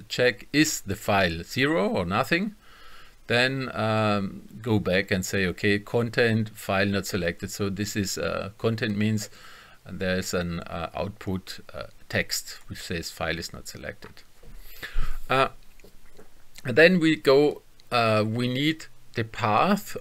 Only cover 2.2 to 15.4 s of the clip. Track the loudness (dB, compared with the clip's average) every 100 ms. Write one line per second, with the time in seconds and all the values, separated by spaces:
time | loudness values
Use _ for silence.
2.2 | 2 0 0 -6 -20 -20 -18 -18 -18 -20
3.2 | -2 2 2 0 -4 -2 0 2 2 0
4.2 | -2 -8 -16 -10 0 2 4 2 2 -2
5.2 | 0 0 0 2 2 2 2 0 0 2
6.2 | 4 4 0 -6 -2 2 2 0 -2 -2
7.2 | -2 -2 -8 -4 -4 -2 -4 -2 -2 -2
8.2 | -4 -4 -6 -2 -2 0 -2 0 2 0
9.2 | -4 -14 -20 -20 -20 -20 -14 -4 -2 0
10.2 | 0 -2 -2 -6 -8 -8 -6 -4 -6 -6
11.2 | -4 -4 -6 -14 -14 -14 -14 -16 -4 -4
12.2 | -2 -4 -8 -16 -14 -12 -8 -8 -8 -6
13.2 | -4 -4 -8 -12 -14 -12 -12 -12 -16 -18
14.2 | -20 -20 -16 -14 -14 -12 0 4 4 4
15.2 | 2 2